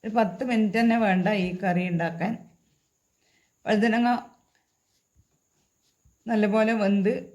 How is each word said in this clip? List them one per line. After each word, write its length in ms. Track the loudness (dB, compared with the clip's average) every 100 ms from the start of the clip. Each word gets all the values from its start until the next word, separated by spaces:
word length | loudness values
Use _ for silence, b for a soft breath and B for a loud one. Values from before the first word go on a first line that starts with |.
ഒരു 80 | -2
പത്ത് 280 | 0 0 -2
മിനിറ്റ് 340 | -2 0 0 2
തന്നെ 180 | 2 2
വേണ്ട 300 | 2 2 2 0
ഈ 100 | -2 -2
കറി 280 | -2 -2 -2
ഉണ്ടാക്കാൻ. 460 | -2 -4 -4 -6 -6 -12 _ _ _ _ _ _ _ _ _ _ _ -2
വഴുതനങ്ങ 420 | 0 2 2 0 0 -4 _ _ _ _ _ _ _ _ _ _ _ _ _ _ _ _ _ _ _ -4
നല്ലപോലെ 460 | 0 2 2 0
വെന്ത് 360 | 0 0 2 0 -2 -8